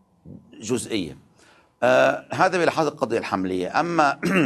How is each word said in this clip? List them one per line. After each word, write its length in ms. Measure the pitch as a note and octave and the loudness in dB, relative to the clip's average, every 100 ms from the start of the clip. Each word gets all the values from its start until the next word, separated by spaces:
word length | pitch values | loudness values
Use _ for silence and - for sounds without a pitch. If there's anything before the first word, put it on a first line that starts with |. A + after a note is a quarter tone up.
| _ _ - - _ - | _ _ -20 -20 _ -16
جزئية. 560 | A2 A#2+ - A2 D#2+ C2+ _ _ _ _ _ - | -6 -4 -4 -6 -6 -12 _ _ _ _ _ -2
آه، 420 | A#2+ C3 C3+ - - | 2 4 4 0 -4
هذا 240 | B2+ F#3 F3+ | 0 2 2
بلحاظ 300 | D#3+ C3+ D3+ | 0 2 -2
القضية 300 | D3 B2 A2 | -2 -2 -2
الحملية. 640 | - G2 F#2 F#2 F2+ G#2 | -2 -2 -2 -2 -2 -2
أما 400 | E3+ E3+ D3 - F3 F#3 | -2 0 0 0 -2 0